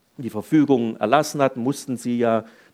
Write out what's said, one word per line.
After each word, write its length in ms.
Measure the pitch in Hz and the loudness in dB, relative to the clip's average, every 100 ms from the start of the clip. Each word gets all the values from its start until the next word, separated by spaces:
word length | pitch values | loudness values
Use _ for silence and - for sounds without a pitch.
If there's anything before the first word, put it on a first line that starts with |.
| _ - | _ -12
die 120 | 117 | -10
Verfügung 680 | 107 - 156 139 131 113 110 | -8 0 2 4 2 0 -2
erlassen 440 | 107 139 147 151 | 0 2 0 0
hat, 140 | 135 - | 0 0
mussten 400 | 120 139 - 120 | -4 -4 -6 -6
sie 220 | 123 120 | -4 0
ja 260 | 117 113 110 - _ | 2 0 -2 -14 _